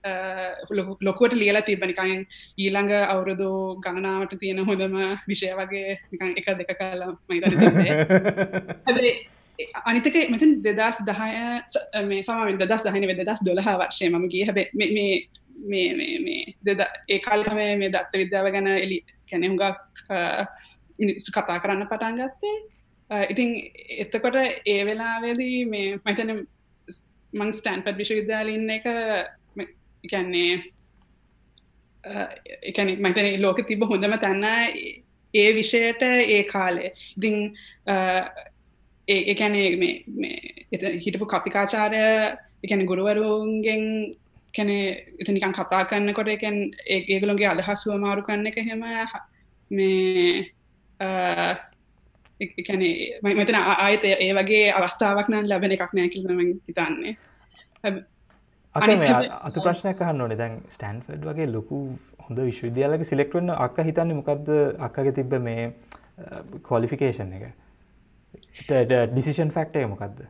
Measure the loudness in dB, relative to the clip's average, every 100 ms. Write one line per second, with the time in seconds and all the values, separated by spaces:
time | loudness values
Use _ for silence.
0 | -4 -6 -6 -6 -6 -8 -4 -4 -4 -2
1 | -2 4 4 6 4 4 2 0 -2 -2
2 | -2 -2 -6 -14 -18 -2 0 2 2 4
3 | 4 2 0 -2 -2 -2 -6 -6 -6 -4
4 | -2 -2 -4 -6 -4 -2 0 0 0 0
5 | -2 -4 -4 -4 -4 -4 -6 -6 -6 -8
6 | -10 -6 -4 -4 -2 -4 -4 -6 -6 -6
7 | -8 -10 -4 4 4 8 8 8 4 4
8 | 6 4 4 0 -2 -2 -8 -6 0 4
9 | 2 0 -8 -20 _ -12 -10 -6 0 2
10 | 4 2 2 6 6 6 2 2 2 0
11 | -4 -4 -4 -4 -4 -6 -4 -6 -4 -4
12 | -2 -2 -2 -2 0 0 2 2 2 0
13 | 0 0 -2 0 2 2 2 2 0 0
14 | 0 2 0 0 0 0 -2 0 0 2
15 | 2 0 -4 -20 _ -14 -4 0 0 0
16 | -4 -4 -4 -6 -8 -6 -2 0 -2 -4
17 | -2 0 2 0 2 0 0 0 0 -2
18 | -2 -2 0 0 0 0 0 0 0 -4
19 | _ _ _ -2 0 0 0 -2 -14 -20
20 | -6 -4 -2 -2 -6 -8 -20 -20 _ -4
21 | -2 -2 -4 -4 -2 -4 -2 -2 -4 -4
22 | -4 -4 -8 -6 -6 -6 -10 _ _ _
23 | _ -4 -2 0 0 -2 -10 -18 -14 -10
24 | -6 -2 0 2 0 -2 0 2 0 -2
25 | -4 -4 -4 -2 -2 -2 -2 -2 -4 -2
26 | 0 0 -2 -4 -8 _ _ _ -20 -20
27 | _ _ _ -6 -4 -4 -4 -4 -4 -4
28 | -2 -2 -2 -2 -2 -2 -2 -2 -2 -4
29 | -2 -2 -4 -12 _ -12 -12 -14 _ _
30 | -6 -4 0 2 2 2 -4 _ _ _
31 | _ _ _ _ _ _ _ _ _ _
32 | -10 -6 -6 -10 -18 -12 -8 -2 0 2
33 | 2 2 2 2 2 2 -2 -2 0 2
34 | 0 0 0 0 0 0 0 -4 -12 -14
35 | _ _ _ 6 8 6 4 2 2 2
36 | 4 4 6 4 4 0 0 0 -4 -10
37 | -16 -4 0 0 -2 -6 -20 -12 -2 0
38 | 2 0 -2 -12 -20 _ _ _ _ _
39 | 0 2 2 0 2 2 2 2 0 -2
40 | -10 -8 -6 -8 -12 -18 -10 -6 -4 -4
41 | -4 -4 -2 -2 -2 -2 0 0 0 2
42 | 4 4 0 -4 -16 _ -2 0 2 2
43 | 2 2 2 0 0 0 0 0 -2 -2
44 | -6 -10 _ _ _ -2 0 0 -2 -6
45 | -12 -10 -2 0 0 -2 0 2 2 0
46 | 0 0 -2 -2 -2 -2 -4 -8 -2 -2
47 | 2 0 2 2 2 2 -2 -2 -2 -2
48 | 0 -2 -2 -4 -2 -4 -6 -6 -6 -6
49 | -6 -10 -18 _ _ _ _ 2 4 4
50 | 4 4 4 2 -2 _ _ _ _ _
51 | -4 0 0 0 0 -2 -8 _ _ _
52 | _ _ _ _ -10 -8 -4 0 0 0
53 | -4 -2 0 2 4 2 4 4 4 4
54 | 4 4 4 2 4 4 6 4 0 2
55 | 2 2 2 0 0 0 2 0 0 0
56 | 0 -2 -2 0 0 0 -6 -4 -2 -4
57 | -6 -10 -16 _ _ -20 _ _ -6 -4
58 | -10 _ _ _ _ _ _ 2 4 6
59 | 6 4 2 -4 -6 -2 0 0 -2 -2
60 | -2 0 -2 -2 -4 -8 -14 -12 -10 -10
61 | -12 -10 -8 -4 -2 -4 -4 -6 -6 -10
62 | -16 _ -8 -2 -2 -2 -4 0 0 0
63 | 0 0 0 0 -2 0 -2 0 0 0
64 | 0 -2 -2 -2 2 2 2 0 -6 0
65 | 0 0 -2 -2 -2 -4 -6 -8 -20 -20
66 | _ -20 -16 -16 -14 -18 0 2 2 2
67 | 0 0 -8 -10 -14 -16 _ _ _ _
68 | _ _ _ -20 _ -20 0 2 4 4
69 | 4 2 0 0 0 0 -2 -2 -2 -4
70 | -10 -12 -20